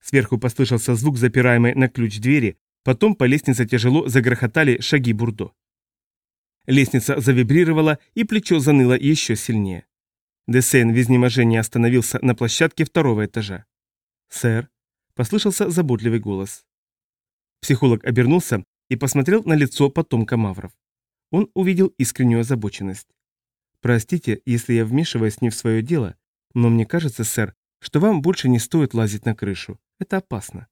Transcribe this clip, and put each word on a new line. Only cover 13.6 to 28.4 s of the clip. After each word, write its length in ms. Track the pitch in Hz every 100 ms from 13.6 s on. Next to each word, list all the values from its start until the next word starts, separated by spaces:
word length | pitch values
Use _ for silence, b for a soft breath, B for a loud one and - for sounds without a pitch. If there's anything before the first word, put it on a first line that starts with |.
| - _ _ _ _ _ _
«Сэр», 400 | - 120 110 120 _ _ _ _
послышался 560 | - 123 208 202 190 196
заботливый 500 | 170 160 117 117 113
голос. 440 | 104 98 95 - _ _ _ _ _ _ _ _ _ _
Психолог 440 | - 135 135 113
обернулся 600 | - 120 123 170 - 113 92 _ _
и 80 | 123
посмотрел 460 | 139 143 135 208
на 100 | 220
лицо 360 | 156 139 - 139
потомка 460 | 139 160 117 110 117
Мавров. 360 | 107 92 92 _ _ _ _ _ _
Он 200 | 165 208
увидел 340 | - 185 180 190 _
искреннюю 420 | 127 - 127 117
озабоченность. 680 | 117 131 104 - 98 95 - _ _ _ _ _ _ _
«Простите, 600 | 120 120 - 175 - 107
если 300 | - 117 -
я 100 | 117
вмешиваюсь 560 | 110 131 165 127 110 104
не 100 | 120
в 40 |
своё 280 | 110 117 110
дело, 340 | 113 165 104 - _ _ _
но 140 | - 120
мне 180 | 117 110
кажется, 380 | 170 160 -
сэр, 300 | 110 - 107 - _ _
что 200 | - 151
вам 220 | 202 190
больше 260 | 147 190